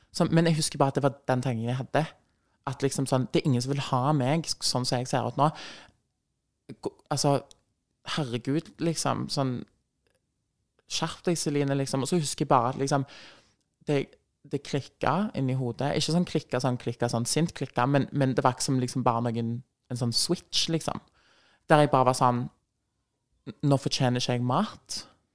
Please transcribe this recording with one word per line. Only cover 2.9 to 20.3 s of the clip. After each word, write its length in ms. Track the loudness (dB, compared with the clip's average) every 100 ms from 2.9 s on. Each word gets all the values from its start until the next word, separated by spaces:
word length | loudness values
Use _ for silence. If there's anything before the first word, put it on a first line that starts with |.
| -2 0
sånn, 180 | 0 2
det 100 | 0
er 80 | 2
ingen 120 | 0
som 100 | 0
vil 120 | -4 -2
ha 160 | 0 2 2
meg 320 | 2 0 -2
s-, 100 | -4
sånn 220 | -2 -2 -2
som 120 | -2
jeg 120 | -2
ser 160 | -2 -2
ut 120 | 2
nå. 100 | 0 0 -14 -18 -20 _ _ _ _ _ _ _ -20 -10
Gå, 80 | -10 _ -6
altså, 260 | 0 2 2 -2 -20 _ _ _ _ -8
herregud, 580 | -4 -2 -4 -2 -2 -4 -4
liksom, 440 | -2 0 -2 -2 -4
sånn, 300 | -2 -2 -4 -10 _ _ _ _ _ _ _ _ _ _ _ -8
«Skjerp 300 | -4 -4 -4
deg, 140 | -2 0
Celine», 380 | 0 0 2 0
liksom. 240 | 0 -2
Og 60 | 0
så 100 | 0
husker 220 | -2 -2
jeg 80 | 4
bare 220 | 4 4
at 60 | 0
liksom, 240 | 0 0 -2 -10 -20 -20 _ _ _ _ -2
det, 160 | -2 -2 _ _ _ -8
det 120 | -8 -4
klikket 680 | -6 -6 -2 0 2 -2 -2
inn 100 | -2
i 80 | -2
hodet. 360 | -4 -2 -2 -2
Ikke 160 | 0
sånn 140 | 0 0
klikket, 340 | -2 -2 -2
sånn 140 | 0 -2
klikket, 320 | -4 -2 0
sånn 140 | 0 0
sint 240 | 0 0 -2
klikket, 300 | -4 0 2
men, 180 | 2 0
men 240 | 0 0
det 80 | 4
var 120 | 2 2
ikke 100 | 0
som 140 | 0
liksom 240 | 0 0
bare 180 | 0 2
noen, 300 | 0 -2 -4 -6 -10 _ -10
en 100 | -4
sånn 140 | -2
switch, 520 | 0 -2